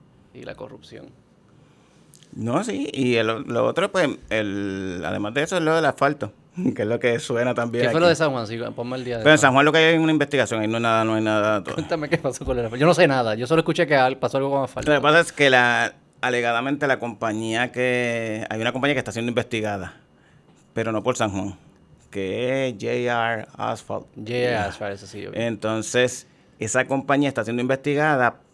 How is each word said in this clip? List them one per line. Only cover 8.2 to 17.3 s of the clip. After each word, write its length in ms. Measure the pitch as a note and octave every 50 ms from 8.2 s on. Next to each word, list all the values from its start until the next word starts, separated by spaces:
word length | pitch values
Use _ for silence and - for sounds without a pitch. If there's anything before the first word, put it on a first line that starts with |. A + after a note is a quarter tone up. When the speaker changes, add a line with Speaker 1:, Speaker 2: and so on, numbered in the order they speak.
| D#3+ D3
Speaker 1:
Juan? 160 | C3 A#2+ A2+
Sí, 100 | G#2 A#2 A2+ A#2 A#2 A2
ponme 180 | B2+ A#2 B2 B2+
el 80 | C3 B2
día 140 | B2 A#2+
de 60 | A2+ A2
Speaker 2:
Pero 100 | D3+ D#3
en 40 | D3
Speaker 1:
San 80 | C#3+ C3+
Speaker 2:
San 40 | B2+
Juan 100 | C3+ C#3+
lo 80 | D3+ D3+
que 60 | D#3+
hay 160 | D#3+ D#3+ E3
es 40 | D#3+
una 140 | D#3+ D#3 D#3
investigación, 480 | D3+ C#3+ - - C3+ A2+ - A#2 A2
ahí 80 | G#2+ G#2+
no 80 | A2+
es 60 | A#2 A#2
nada, 200 | A2+ A2+ A2+ A2
no 120 | A2+ A2
hay 60 | A2 A2
nada. 380 | A2 G#2+ G#2+ G#2 G#2+ G#2+ G2+
Todo. 120 | E2+ - -
Speaker 1:
Cuéntame 320 | - D3 - F3 D#3+ D3+
qué 100 | C#3 E3
pasó 280 | D#3 - C3+ A#2+ - C#3
con 120 | C3+ B2+
el 60 | A#2+ A#2
asfalto. 160 | A2 A#2 B2+
Yo 60 | D3
no 60 | F3 E3+
sé 120 | E3+ F3+ C#3+
nada, 260 | C3+ B2+ A#2+ A2 G#2+
yo 100 | A2+ B2
solo 140 | B2+ D#3+ E3
escuché 260 | D#3 F3 D3 D#3+ E3+
que 80 | C#3+ D3+
al-, 180 | C3+ C3 C3 C3+ C3+
pasó 180 | C3 A#2+ -
algo 140 | C3+ C#3 C#3
con 120 | C#3 C#3 C3
asfalto. 260 | - - A2+ A2+ D3
Speaker 2:
Lo 80 | D3
que 40 | C3+
pasa 180 | F#3 F3 D#3 E3+
es 140 | E3 - -
que 160 | - C#3+ C#3
la, 460 | C3 B2 B2 A#2+ A#2+ A#2+ A#2 - - _ _ _ _ _
alegadamente 680 | - B2 B2 A#2+ A#2+ A#2+ A#2 A#2 B2+ C#3 C#3+ C#3 D#3
la 100 | C3+ B2+
compañía 760 | A#2 A2+ A#2 G#2+ G2+ A2+ A2